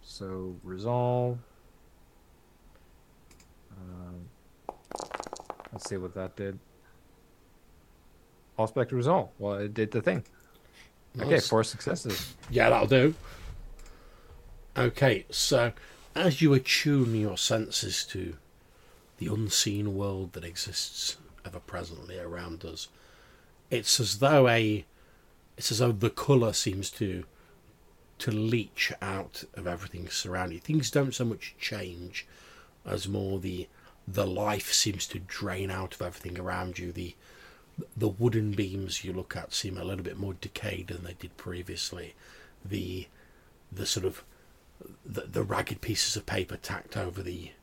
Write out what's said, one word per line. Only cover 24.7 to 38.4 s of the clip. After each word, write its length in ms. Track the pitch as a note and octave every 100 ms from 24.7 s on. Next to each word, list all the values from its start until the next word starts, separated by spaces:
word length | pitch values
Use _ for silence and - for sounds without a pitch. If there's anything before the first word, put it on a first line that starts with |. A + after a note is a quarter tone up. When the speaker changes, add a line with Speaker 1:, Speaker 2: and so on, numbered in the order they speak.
| G#2 - - - - - - _ -
Speaker 2:
it's 160 | -
as 60 | G#2+
though 140 | A#2+
the 180 | G#2 A2+
colour 420 | - - C#3 A2+
seems 380 | F#2+ - F#2+ G2
to, 340 | - G2+ F#2 F2 - - - - _ - _ - -
to 120 | -
leach 640 | G#2+ A2 A#2 G2 - - -
out 440 | F#2+ G2 F2+ - -
of 120 | - F2
everything 420 | F2 F#2+ F2 F2
surrounding. 520 | - - F2+ F2+ E2
Things 300 | - D#3 B2+
don't 240 | C#3+ C#3
so 100 | -
much 300 | A#2+ G#2 - -
change 680 | - G#2+ F#2 F2 F2+ - - - - - - _
as 240 | - F#2+ F#2+
more 300 | G2+ G2 F#2+
the, 280 | F#2 F2+ F2 - - - -
the 200 | F#2+ G2
life 460 | F#2 G#2 G2+ -
seems 340 | - - F#2 -
to 100 | G2
drain 520 | F2+ - G2+ F#2 G2
out 240 | F#2 F#2
of 80 | -
everything 360 | F2+ - F2+ F2
around 400 | F2+ F2+ F#2 F2+
you. 140 | F2+
The, 240 | F2 F2+ - - - - - - - - -
the 120 | G#2+
wooden 440 | F#2+ A#2+ A2